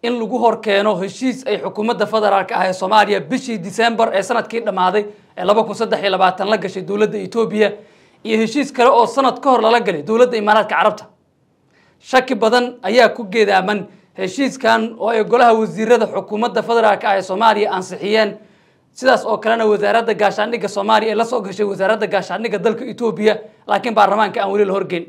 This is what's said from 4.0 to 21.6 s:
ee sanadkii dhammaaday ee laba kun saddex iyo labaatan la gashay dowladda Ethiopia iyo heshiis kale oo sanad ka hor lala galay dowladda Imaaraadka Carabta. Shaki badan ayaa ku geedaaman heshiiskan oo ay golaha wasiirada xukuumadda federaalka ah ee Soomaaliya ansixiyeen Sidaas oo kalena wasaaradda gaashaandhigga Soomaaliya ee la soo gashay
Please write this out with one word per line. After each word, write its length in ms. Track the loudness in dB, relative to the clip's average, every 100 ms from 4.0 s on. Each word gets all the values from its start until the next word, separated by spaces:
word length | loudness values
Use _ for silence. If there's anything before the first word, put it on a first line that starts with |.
| 0
ee 80 | 0
sanadkii 360 | -2 -4 -4 -6 -4
dhammaaday 400 | 0 0 0 -4 -14 _ -4
ee 60 | 0
laba 180 | 2
kun 120 | 0 -4
saddex 260 | -2 -2
iyo 100 | 0
labaatan 380 | 2 2 2 -2
la 80 | -2
gashay 260 | -2 -8
dowladda 340 | -6 -2 -2 -2
Ethiopia 540 | -6 -4 -2 0 0 0 -18 _ _ _
iyo 140 | -4 -2
heshiis 340 | 0 -2 -4
kale 160 | 2 4
oo 160 | 6 4
sanad 320 | 2 0 0
ka 100 | 2
hor 100 | 4
lala 180 | 4 2
galay 240 | 2 -4
dowladda 340 | -2 2 2 2
Imaaraadka 380 | 2 2 2 2
Carabta. 300 | 0 0 -16 _ _ _ _ _ _ _ _ _
Shaki 360 | 0 0 0 0
badan 400 | 2 2 0 -6
ayaa 260 | 0 4 4 2
ku 80 |
geedaaman 640 | -6 0 2 2 2 -4 -6 _ _ -8
heshiiskan 760 | -8 -2 -4 0 2 2 0 -4
oo 80 | -2
ay 140 | 0
golaha 300 | 2 4 6
wasiirada 520 | 4 0 -4 2 2 2
xukuumadda 540 | -4 -6 -4 -2 -2
federaalka 460 | 0 2 2 2 0
ah 60 | -2
ee 40 |
Soomaaliya 500 | -2 2 2 2 0
ansixiyeen 680 | -2 -6 -8 -2 0 0 -4 -20 _ _ _ _ -2
Sidaas 280 | 2 2 0
oo 120 | -4
kalena 280 | 0 0 2
wasaaradda 480 | 2 2 2 0
gaashaandhigga 540 | 0 0 0 -4 -4 -6
Soomaaliya 440 | -4 2 2 2
ee 40 | -2
la 100 | -2
soo 160 | -4
gashay 240 | -6 -4